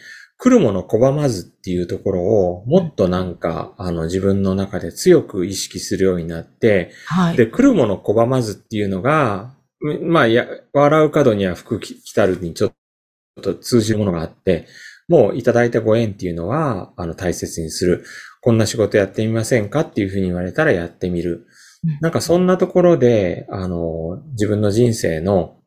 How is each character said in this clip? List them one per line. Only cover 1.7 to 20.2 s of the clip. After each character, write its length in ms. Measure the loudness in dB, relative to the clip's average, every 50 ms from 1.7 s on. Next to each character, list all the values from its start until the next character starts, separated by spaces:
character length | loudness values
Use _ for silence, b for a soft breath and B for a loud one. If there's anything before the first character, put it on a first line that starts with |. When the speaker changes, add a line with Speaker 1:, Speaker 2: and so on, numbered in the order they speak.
Speaker 1:
い 100 | -4 -4
う 60 | -2
と 100 | -4 -6 -6
こ 120 | -4 -4
ろ 120 | -2 -2 0
を 420 | 2 2 2 2 2 -2 -4 -2
も 180 | 0 2 2 2
っ 100 | 0 -2
と 140 | -2 0
な 160 | 0 0 -2 -4
ん 120 | -6 -8
か、 380 | -8 -6 -6 -6 -6 -8 -12 -14 -10
Speaker 2:
う 40 | -8
ん。 20 |
Speaker 1:
あ 40 | -6
の、 120 | -4 -4 -4
自 140 | -4 -4 -2
分 240 | 0 0 0 2 2
の 120 | 0 0
中 240 | -2 -2 -4 -6 -8
で 120 | -8 -10
強 320 | -10 0 4 4 4 4 4
く 220 | 0 -4 -4 -4
意 80 | -4 -4
識 260 | -8 -8 -10 -10 -12
す 160 | -6 -6 -2
る 80 | 0 2
よ 120 | 0 0
う 20 | 0
に 80 | -4
な 140 | -6 -8 -10
っ 20 | -12
て、 480 | -14 _ _ 2 2 2 2 0 B B B B
Speaker 2:
は 280 | B 0 0 0 2 2
い。 40 |
Speaker 1:
で、 100 | 2 2
来 140 | 2 2 4
る 120 | 4 4 4
も 140 | 4 2
の 100 | 0 0
拒 280 | -2 -2 0 2 2 2
ま 160 | 2 2 0
ず 120 | -2 -2 -6
っ 20 |
て 200 | -10 _ _ -4
い 80 | -2 -2
う 60 | -2
の 120 | -2 -2
が、 540 | 0 0 2 2 2 0 -2 -4 -8 -14 -18 _ _ _ _ _
う-、 200 | -6 -6 -6 -4 -2
ま 180 | 0 2 2
あ、 60 | 4
や-、 180 | 4 2 2 0 -2 -8 -14 -14 _ 0
笑 320 | 2 2 4 4 4 2
う 40 | 2
角 220 | 2 2 2 2 2
に 120 | 2 0
は 100 | -2 -4
福 240 | -6 -8 -8 -8 -8
き-、 160 | -8 -10 -16 -18 _
来 80 | -4
た 140 | 0 0 2
る 120 | 2 0 -2
に 120 | -4 -8 -4
ち 120 | -2 -4
ょ 20 |
っ 60 | -4 -4 _ _ _ _ _ _ _ _ _ _ _ _ -8
と 140 | -6 -6 -6
通 260 | -6 -2 0 2 2
じ 120 | 2 2 0
る 60 | 0
も 60 | 0
の 60 | -2
が 80 | -2 -2
あ 60 | -6
っ 40 | -8
て、 380 | -10 _ _ 0 0 0 B B B B B B B B B
も 220 | 2 4 4 4 4
う 80 | 0
い 60 | 0 0
た 100 | 2 2
だ 100 | 2 2
い 80 | 2
た 80 | 0 0
ご 160 | 2 2 2
縁 160 | 2 2 -2
っ 20 | -4
て 100 | -6 -6
い 60 | -6
う 20 | -6
の 160 | -6 -6 -4
は、 420 | -4 -2 -2 -2 -4 -6 -8 -12 _
あ 80 | -8 -8
の、 100 | -8 -8
大 180 | -4 -4 -4 -2
切 280 | -2 -6 -8 -8 -8
に 80 | -8 -8
す 160 | -4 -2 0
る。 180 | 0 0 0 B B B B B B B B
こ 100 | 0 2
ん 60 | 4
な 80 | 4 2
仕 100 | 0 0
事 220 | 0 0 2 2
や 80 | 2 0
っ 20 | 0
て 160 | -2 -4 -2
み 60 | -2
ま 140 | -2 -2 -2
せ 160 | 0 0 0
ん 80 | 0 0
か 120 | -2 -2
っ 120 | -4 -2 -2
て 80 | -4
い 40 | -4
う 40 | -2
ふ 60 | -2
う 0 |
に 60 | -2